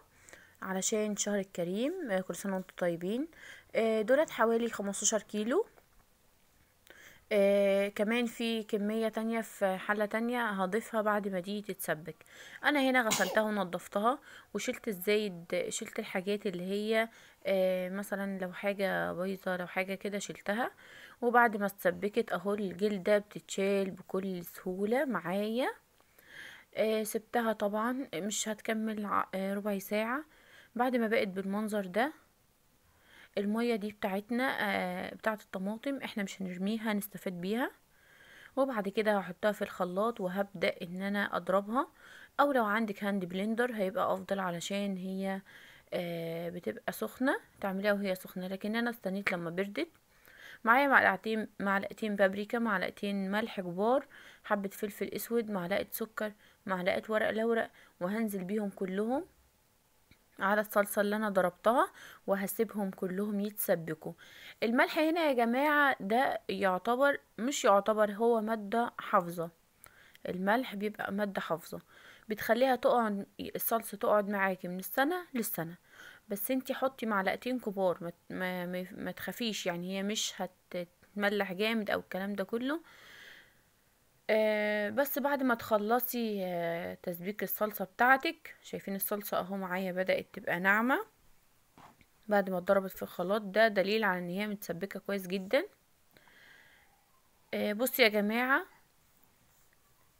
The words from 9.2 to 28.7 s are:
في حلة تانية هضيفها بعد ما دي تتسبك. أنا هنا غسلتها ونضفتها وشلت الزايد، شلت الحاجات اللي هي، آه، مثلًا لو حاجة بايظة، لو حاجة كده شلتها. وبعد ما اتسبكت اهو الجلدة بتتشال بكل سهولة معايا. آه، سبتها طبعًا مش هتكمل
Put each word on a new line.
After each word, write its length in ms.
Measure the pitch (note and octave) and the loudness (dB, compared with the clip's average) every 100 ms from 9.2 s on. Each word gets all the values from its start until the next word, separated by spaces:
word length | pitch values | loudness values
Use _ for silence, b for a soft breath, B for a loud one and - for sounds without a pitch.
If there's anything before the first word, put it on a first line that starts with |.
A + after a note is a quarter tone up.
| A3 A3+ | -2 -2
في 360 | A3 - G3 F#3+ | -4 0 0 0
حلة 280 | - G#3 G#3 | 0 0 2
تانية 440 | A3 A#3 B3 A3+ | 0 0 0 -2
هضيفها 520 | G3 F#3 G#3 - A3+ | 0 0 0 -2 0
بعد 260 | G#3 G#3 G3+ | 2 2 0
ما 120 | F#3 | -4
دي 220 | F3+ G#3 | -4 -6
تتسبك. 540 | G3+ F#3 - D#3 D#3+ - B B B B | -6 -6 -4 -4 -6 -16 B B B B
أنا 260 | C4+ D4 C4 | 2 4 4
هنا 120 | B3+ | 4
غسلتها 400 | A3 - F#3 G#3+ | 4 2 2 2
ونضفتها 760 | G#3+ G#3 F3+ F3 - G3+ A3 C#4+ B B B | 2 0 -2 -4 -4 0 2 0 B B B
وشلت 340 | G#3 - B3 - | -6 -4 -4 -6
الزايد، 800 | F#3 F#3 G#3+ G#3 F3 F3 F3+ - | -4 0 2 0 -6 -4 -4 -2
شلت 300 | - A3 - | -6 -8 -8
الحاجات 480 | G#3 G3+ F#3 G#3 G#3 | -6 -4 -2 -2 -4
اللي 160 | F3 | -4
هي، 460 | F#3 G3+ G#3+ A3 A3+ B B B - | -4 -2 2 2 0 B B B 0
آه، 440 | F#3+ F#3 F#3 F3+ | 4 4 2 -2
مثلًا 500 | F#3+ G3+ G3 G3 F#3+ | -6 -4 -4 -4 -4
لو 140 | F3+ | -6
حاجة 600 | F3+ G3+ G3+ F#3+ F3+ E3+ | -4 -4 0 0 0 -2
بايظة، 440 | E3+ F#3 F#3+ - F3+ | -2 -4 -4 -4 -4
لو 100 | F3 | -4
حاجة 280 | - F#3+ F#3+ | -4 -4 -4
كده 240 | G#3 G3+ | -6 -6
شلتها. 520 | - - - G#3 D4+ - B B B B | -8 -8 -4 -2 -4 -8 B B B B
وبعد 360 | A#3+ A#3+ A#3+ G#3 | 4 6 6 4
ما 80 | G3+ | -2
اتسبكت 680 | - F#3 F3 G3+ A#3 A3+ | 0 0 0 -2 -2 -2
اهو 220 | - F#3 | -2 -2
الجلدة 640 | G#3 G3 F3 G#3 G3+ F3 G#3 | -2 -4 -2 -2 0 2 2
بتتشال 760 | G3+ F3+ - - G3 G3+ F#3+ | 2 -10 -8 -2 2 2 0
بكل 540 | F3+ - F#3 F#3+ F3+ E3+ | -4 -6 -4 -2 -6 -8
سهولة 600 | - F#3+ F#3 G#3 B3 D4 | -8 -6 -2 0 2 0
معايا. 640 | G3+ E3+ F#3+ G#3+ A3+ D#4+ A#4+ _ _ B B B B B B B - | -2 -2 -2 0 0 -2 -4 _ _ B B B B B B B -2
آه، 280 | G#3+ A3 | 0 0
سبتها 500 | G#3+ A3+ - B3 A3+ | 0 -4 -2 0 0
طبعًا 540 | G#3+ G#3 G#3+ A3+ B3+ C#4 D#3+ | 0 0 0 -2 -2 -4 -6
مش 340 | G3 G3+ - | -4 -4 -4
هتكمل 560 | G#3+ - | -4 -4